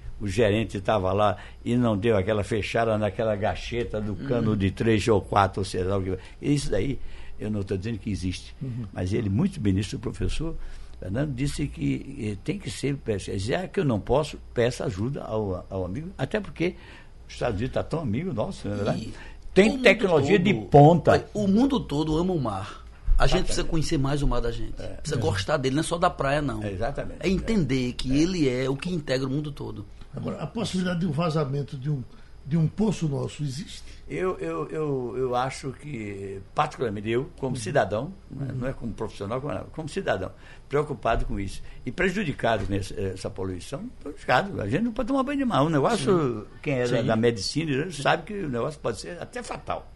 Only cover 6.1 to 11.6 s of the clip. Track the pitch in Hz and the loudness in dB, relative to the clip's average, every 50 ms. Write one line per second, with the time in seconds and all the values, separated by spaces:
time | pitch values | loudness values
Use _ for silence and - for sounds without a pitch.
6.1 | 92 92 - - - - - 143 147 139 143 - - - - 139 123 - - - | -4 -4 -6 -12 -12 -4 0 2 2 2 2 2 2 2 2 0 -2 -2 -4 -6
7.1 | - - - - - - - 107 107 101 98 101 101 92 92 117 117 101 - 110 | -8 -8 -10 -10 -8 -6 -4 -4 -2 -2 -2 -2 -2 -2 -2 -4 -4 -4 -4 -4
8.1 | 95 90 92 92 92 - - - - - 139 131 113 127 110 95 - 110 92 92 | -2 -2 -2 -2 -4 -4 -8 -14 -12 -10 -8 -8 -6 -8 -8 -8 -6 -4 -2 0
9.1 | 107 120 110 98 95 127 196 - - - 104 98 92 95 104 - - 104 - 110 | 0 0 0 2 2 2 2 0 0 0 2 2 4 2 2 -2 -4 -6 -6 -6
10.1 | 104 - 95 95 - - 151 165 165 - - - - - - - - - - 95 | -4 -2 -2 0 0 0 -2 -2 -4 -6 -8 -8 -10 -10 -12 -12 -12 -10 -8 -4
11.1 | 104 131 156 151 123 120 143 143 - - | -2 -2 -2 -2 -2 -2 -2 -2 -2 -2